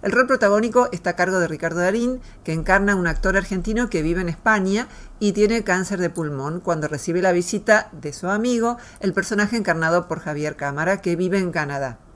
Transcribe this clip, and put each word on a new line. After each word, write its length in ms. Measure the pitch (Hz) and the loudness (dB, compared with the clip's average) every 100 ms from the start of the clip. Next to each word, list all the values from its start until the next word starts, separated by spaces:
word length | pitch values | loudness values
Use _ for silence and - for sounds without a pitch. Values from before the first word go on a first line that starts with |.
El 100 | 202 | 0
rol 160 | 226 254 | 2 2
protagónico 600 | 262 208 208 233 233 247 | 4 4 4 4 2 2
está 200 | 175 - | 0 -4
a 40 | 175 | 0
cargo 240 | 180 185 | 2 2
de 80 | 165 | 0
Ricardo 320 | 156 165 160 | -2 -4 0
Darín, 400 | 180 214 240 254 - - | 0 2 0 -4 -10 -14
que 80 | - | -6
encarna 400 | 160 160 190 202 | -4 2 2 4
a 40 | 196 | 2
un 100 | 175 | 0
actor 300 | 156 190 190 | 0 2 2
argentino 520 | 185 185 175 220 240 | 0 -4 -2 -2 0
que 120 | 180 | 0
vive 180 | 156 170 | 0 0
en 80 | 175 | -2
España 640 | 160 - 214 190 202 247 - - - | -2 2 2 2 0 -2 -10 -20 -2
y 120 | 208 | 0
tiene 320 | 202 208 233 | 4 2 2
cáncer 380 | 208 180 185 196 | 0 0 0 -2
de 80 | 175 | -2
pulmón 500 | 175 156 143 139 170 | -2 -4 -4 -6 -6
cuando 300 | - 165 151 | -2 -2 -2
recibe 320 | 147 - 170 | -4 -2 0
la 100 | 185 | 2
visita 560 | 175 175 208 - 214 - | 2 0 -4 4 2 2
de 180 | 151 147 | -10 -12
su 160 | 135 180 | -8 -4
amigo, 500 | 202 240 240 226 240 - - | -2 0 0 0 -2 -10 -4
el 140 | 196 | -2
personaje 420 | 185 190 208 208 233 | -2 -2 0 0 0
encarnado 540 | 196 165 160 175 175 | 0 0 2 2 0
por 100 | 160 | -6
Javier 380 | 156 147 151 147 | -6 -4 -4 -4
Cámara, 420 | 143 139 165 196 | -6 -2 -2 0
que 160 | 196 170 | 0 0
vive 220 | 185 196 | 0 0
en 160 | 185 | 0
Canadá. 440 | 165 147 143 135 117 - | -2 -4 -4 -6 -8 -18